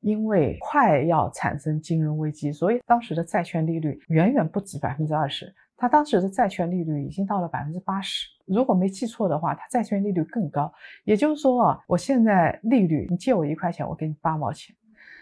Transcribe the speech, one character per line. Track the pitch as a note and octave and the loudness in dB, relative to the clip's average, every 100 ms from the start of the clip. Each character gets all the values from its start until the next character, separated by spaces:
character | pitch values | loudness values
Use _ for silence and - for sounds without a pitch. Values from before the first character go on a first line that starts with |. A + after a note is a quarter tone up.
因 | G3+ G#3+ | -2 -2
为 | A3 G3+ B2+ D2 | 2 2 2 -2
快 | - D4 A#3 D3 | -2 2 4 4
要 | D#3+ D#3+ F#2+ | 4 2 0
产 | - B2+ C#3+ | -2 -4 -4
生 | D#3 D#3 | -4 -4
金 | - D#3+ | -2 -2
融 | D#3 D3+ | 0 -2
危 | D#3 | -4
机， | D3+ D3 | -4 -6
所 | D3+ F3 | -2 0
以 | A#3+ | 0
当 | - A#3+ | 2 0
时 | A#3 | 0
的 | D#3+ | -6
债 | E3+ G#3 | -2 -4
券 | E3+ E3 | -2 -2
利 | D#3+ E3 | -2 -2
率 | D#3 - - | -4 -6 0
远 | D#3+ F#3+ | 2 4
远 | C#4+ D#3+ | 2 0
不 | G3+ | -4
止 | G3 - | -8 -6
百 | A2+ | -6
分 | C3+ D#3 | -4 -2
之 | |
二 | D#3 C#3 | -2 -2
十， | - - - _ - | -6 -14 -20 _ -4
它 | B3 | 2
当 | D4+ | 2
时 | D4 G3+ | 4 0
的 | F#3+ | 0
债 | F#3+ G3+ | 0 -2
券 | - E3+ | 0 -2
利 | F3+ | -2
率 | D#3+ D3 | -2 -4
已 | C#3 | -4
经 | D#3 | -6
到 | G3 G3+ | -4 -2
了 | E3+ | -4
百 | C3 | -6
分 | D3 | -8
之 | F3 | -8
八 | - G3 | -6 -6
十。 | F#3+ - - _ | -6 -8 -12 _
如 | - F#3+ | -2 0
果 | C4 | 2
没 | F#3 F#3+ | 2 0
记 | F#3+ A#3 | -2 -8
错 | - G3 | -2 -2
的 | D3+ | 0
话， | D#3+ | -2
它 | D3 - | -4 -4
债 | B3 | -4
券 | A3 G3+ | -2 -2
利 | G3+ | 0
率 | F3+ | -2
更 | D#3+ A#3+ D#3 | -2 -2 -4
高。 | C#3+ D#3 - - - | -2 -4 -8 -20 -6
也 | - G#3+ | 0 2
就 | D4+ | 2
是 | D4+ | 2
说 | C4+ B3 F#3+ | 2 4 4
啊， | C3 - | 2 0
我 | F3 | -2
现 | - C4 | 2 4
在 | A3 G3 D#3+ - | 6 6 4 0
利 | A3 B3 F3+ | 2 4 4
率， | D3+ - | 2 -2
你 | F3 | -2
借 | - | 0
我 | A3 D3 | 0 0
一 | |
块 | D#3 F3 | -2 -4
钱， | E3+ D3 | -4 -6
我 | |
给 | - D#3 | -6 -6
你 | D3+ | -4
八 | D#3+ D#3 | -2 -2
毛 | C3+ | -4
钱。 | D3+ - _ _ _ - - | -6 -14 _ _ _ -20 -20